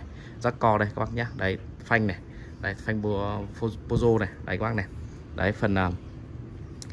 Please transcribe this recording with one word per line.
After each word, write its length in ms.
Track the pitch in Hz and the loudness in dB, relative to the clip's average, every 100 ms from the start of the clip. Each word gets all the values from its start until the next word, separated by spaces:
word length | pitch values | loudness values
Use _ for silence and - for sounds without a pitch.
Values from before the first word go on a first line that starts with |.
| - - - - | -2 -12 -12 -2
rắc 140 | 123 - | 0 4
co 180 | 117 104 | 6 6
đây 120 | 104 - | 4 2
các 40 | |
bác 140 | 110 | -2
nhé, 120 | 113 117 - | -2 -2 0
đấy, 200 | 95 - - - - | 0 0 -4 -12 2
phanh 220 | 117 107 | 4 4
này, 100 | - - - - - | 0 -8 -12 -12 -6
đấy, 140 | 98 95 - | -6 -2 -2
phanh 160 | 107 | 0
Bo-, 400 | 104 98 101 104 101 - | 0 0 0 -2 -6 -4
Fo-, 100 | 113 - - | -4 -4 0
Pozo 280 | 113 117 110 | 4 6 6
này, 120 | 98 - - | 2 -4 -4
đấy 120 | 92 | -2
các 60 | |
bác 120 | 110 110 | 0 0
này, 100 | - - - - - - | -2 -8 -10 -12 -10 0
đấy, 160 | 95 | 2
phần, 240 | - 107 95 | 4 4 4
à, 140 | 90 87 - - - - - - - - - | 4 0 -6 -12 -12 -12 -12 -12 -12 -12 -12